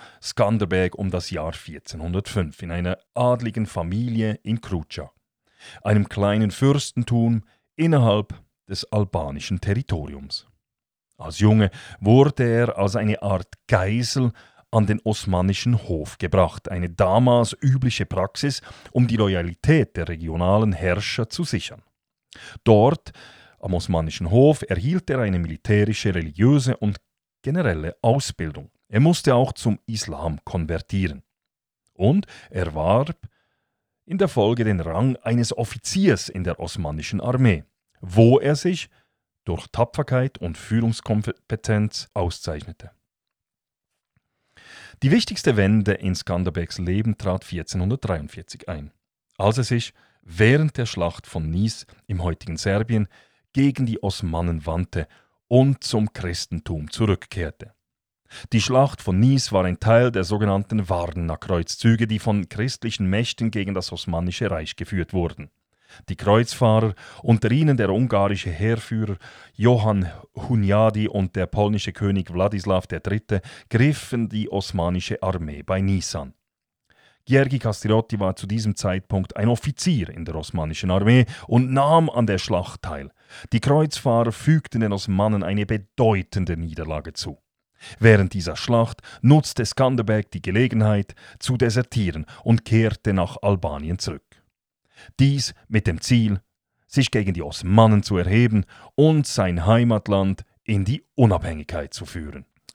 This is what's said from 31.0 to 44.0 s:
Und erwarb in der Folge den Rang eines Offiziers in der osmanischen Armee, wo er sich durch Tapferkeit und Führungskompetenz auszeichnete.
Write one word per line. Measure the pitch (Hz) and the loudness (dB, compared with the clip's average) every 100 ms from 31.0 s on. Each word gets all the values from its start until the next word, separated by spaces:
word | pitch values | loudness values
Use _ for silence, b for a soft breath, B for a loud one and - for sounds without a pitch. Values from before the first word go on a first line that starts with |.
| 90 69 _ _ _ _ _ _ _ | -4 -6 _ _ _ _ _ _ _
Und | - 101 190 - B B | 0 2 2 -2 B B
erwarb | 92 85 76 82 113 151 - - _ _ _ _ _ _ _ | -6 -6 -2 2 2 0 -8 -14 _ _ _ _ _ _ _
in | - 185 | -8 -2
der | 196 | 0
Folge | 120 104 120 | 2 2 2
den | 110 92 | 0 0
Rang | 82 85 131 123 | -2 0 0 0
eines | 113 120 113 - | -2 0 0 -4
Offiziers | 113 - - 190 196 107 - | -6 -8 -6 2 2 2 -2
in | 92 | -6
der | 85 - | -6 -6
osmanischen | 85 - 76 76 - 101 | -8 -6 -6 -6 -6 -4
Armee, | 127 127 123 85 - _ _ _ | -2 2 4 2 -4 _ _ _
wo | 95 98 117 127 | -2 6 8 6
er | 139 | 4
sich | 147 180 180 - _ _ _ _ _ | 0 0 -4 -8 _ _ _ _ _
durch | - 82 - | -8 -8 -8
Tapferkeit | - 120 - 143 127 131 - | -4 -2 -2 -2 0 -2 -6
und | 87 80 | -10 -8
Führungskompetenz | - 110 113 113 - 107 - - - 110 - 107 107 - - | -4 0 0 -2 -2 -2 -2 -8 -8 -8 -2 0 0 -4 -10
auszeichnete. | - 87 - - 76 82 - - _ _ _ _ _ _ _ _ _ _ _ | -4 -4 -6 -10 -10 -12 -18 -20 _ _ _ _ _ _ _ _ _ _ _